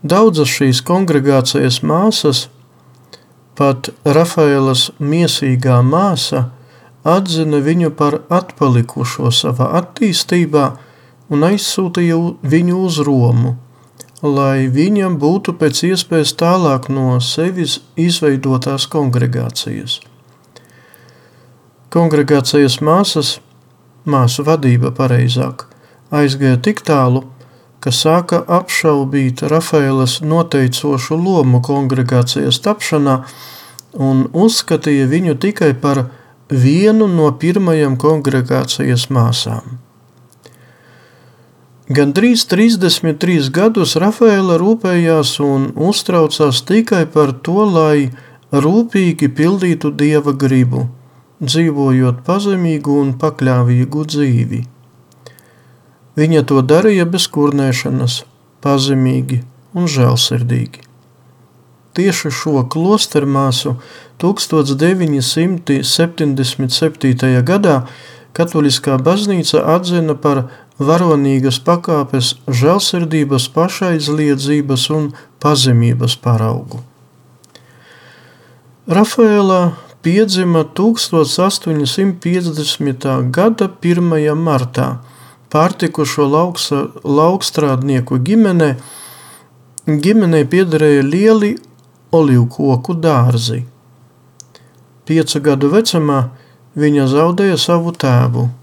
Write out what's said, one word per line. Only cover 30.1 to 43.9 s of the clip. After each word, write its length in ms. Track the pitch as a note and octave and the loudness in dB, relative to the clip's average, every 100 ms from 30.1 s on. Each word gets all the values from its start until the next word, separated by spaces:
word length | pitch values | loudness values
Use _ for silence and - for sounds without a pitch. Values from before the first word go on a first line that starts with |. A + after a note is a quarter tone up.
| - | -2
noteicošu 960 | D3+ E3 E3+ C#3 B2+ B2+ D3 C3+ B2 D#3+ | -2 0 0 0 0 0 -2 -4 -2 -2
lomu 440 | F3+ F3+ C3+ B2 | 0 2 4 2
kongregācijas 1000 | B2 C#3 C3+ C3 A#2+ B2+ B2 - C#3+ B2 | 2 -2 0 -2 0 0 0 -2 -2 -2
tapšanā 600 | G3+ G#3 - D#3 C#3 C3 C3 - - - - - _ G#3+ | -2 -4 -2 0 0 0 -4 -20 -20 -20 -20 -20 _ -4
un 300 | C3+ C3 B2+ | 0 2 0
uzskatīja 800 | D#3+ A3 A3+ - D#3+ D#3 C#3+ C3 | 2 2 2 -2 -2 0 0 2
viņu 280 | D#3 F3+ D3 | 0 0 0
tikai 360 | F#3+ G#3 D#3+ | -2 0 0
par 320 | B2 D3 C#3 B2+ - - _ _ | 0 -2 -2 -4 -10 -20 _ _
vienu 580 | C3+ B2+ D#3 G#3+ A3 G#3 | 2 4 4 4 4 2
no 240 | F3 D3+ | 2 2
pirmajām 640 | B2+ D#3+ F#3+ F#3 D#3 D3 B2+ | 0 -2 0 2 2 0 2
kongregācijas 1120 | D3+ D#3 C#3 C3 B2 C3 B2+ - C#3 A#2+ - | 2 2 0 -2 0 -2 -4 -4 -2 -2 0
māsām. 680 | C3 A#2 A#2+ - A2+ - B2 _ _ _ _ _ _ - _ _ _ _ - _ _ _ _ _ _ _ _ - | 0 0 -2 -4 -8 -10 -18 _ _ _ _ _ _ -20 _ _ _ _ -20 _ _ _ _ _ _ _ _ -4
Gandrīz 560 | C#3 C#3+ F#3+ A#3 A3+ - | 0 2 2 2 2 0
trīsdesmit 720 | F3+ A3+ A3 F3+ - E3 D3 | 2 2 2 0 0 -2 -2
trīs 300 | F3+ E3+ C3+ | 0 0 0
gadus 460 | D#3+ G#3+ A3 D#3 | 0 0 2 0